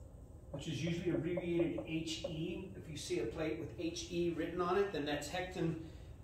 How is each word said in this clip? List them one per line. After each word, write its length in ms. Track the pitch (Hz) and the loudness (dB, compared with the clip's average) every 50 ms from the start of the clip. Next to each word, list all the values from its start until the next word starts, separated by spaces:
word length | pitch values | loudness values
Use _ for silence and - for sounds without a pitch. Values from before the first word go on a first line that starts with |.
| - - - - - - - - - - | -14 -12 -12 -14 -14 -12 -14 -14 -12 -8
which 160 | - 135 - | -6 -4 -2
is 160 | 165 139 120 | -2 -2 0
usually 280 | 156 175 170 175 190 175 | 2 0 0 2 2 2
abbreviated 760 | 147 143 156 180 180 175 175 170 170 170 160 143 - - - | 2 2 2 2 0 0 2 4 4 4 4 4 2 0 -2
H 380 | - 160 160 - - - - - | 0 0 0 0 0 -2 -2 -2
E. 480 | 175 160 151 165 185 - - - - - | -2 -2 0 -2 -2 -2 -4 -6 -8 -8
If 120 | - - 156 | -10 -8 -8
you 60 | 147 | -8
see 240 | - - - 180 160 | -6 -2 0 0 2
a 60 | - | 2
plate 340 | - - 160 156 156 - - | 0 0 0 0 0 0 -2
with 180 | 139 139 - 170 | -4 -6 -4 -2
H 300 | 165 170 170 - - - | -2 -2 -2 -2 -4 -2
E 240 | 175 170 175 170 151 | 2 2 4 4 4
written 240 | 147 165 165 165 180 | 2 0 0 2 2
on 160 | 175 170 185 | 4 4 6
it, 140 | 202 196 - | 6 4 4
then 120 | 156 147 143 | 2 0 2
that's 240 | 147 147 143 - - | 2 0 0 0 -2
hectin, 600 | 180 180 180 - - 185 165 165 160 - - - - - - - - - | -2 -2 -2 -2 0 0 2 2 2 0 -4 -8 -10 -12 -12 -12 -12 -6